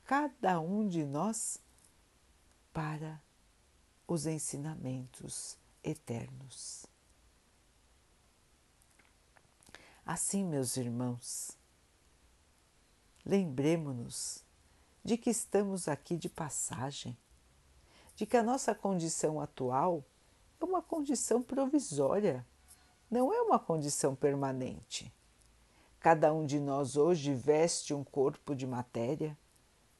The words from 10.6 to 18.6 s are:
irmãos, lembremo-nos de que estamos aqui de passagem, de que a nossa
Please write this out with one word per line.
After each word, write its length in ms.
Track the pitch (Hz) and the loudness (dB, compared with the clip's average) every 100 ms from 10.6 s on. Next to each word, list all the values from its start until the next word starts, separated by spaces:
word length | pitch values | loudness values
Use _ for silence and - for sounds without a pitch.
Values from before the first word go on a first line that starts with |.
| 127 - | 0 0
irmãos, 760 | 120 120 123 120 - - - - _ _ _ _ _ _ _ _ _ _ _ _ _ _ _ _ | -2 -2 -2 -4 -8 -8 -10 -14 _ _ _ _ _ _ _ _ _ _ _ _ _ _ _ _
lembremo-nos 1160 | - 196 175 127 143 165 147 123 127 - - - - _ _ _ _ _ | 2 2 2 2 2 2 0 -6 -8 -8 -8 -10 -16 _ _ _ _ _
de 120 | 190 233 | -2 0
que 140 | 240 | 2
estamos 560 | 220 - 196 202 190 165 | -2 2 2 2 -2 -2
aqui 300 | 143 - 170 | -4 -2 -4
de 120 | 226 | -4
passagem, 880 | - 160 - - - 131 135 127 117 _ - _ _ _ - _ - - - | -6 -6 -4 -6 -4 -6 -6 -10 -12 _ -20 _ _ _ -20 _ -20 -20 -8
de 100 | 214 | 2
que 100 | 247 | 4
a 60 | |
nossa 320 | 226 262 | 4 2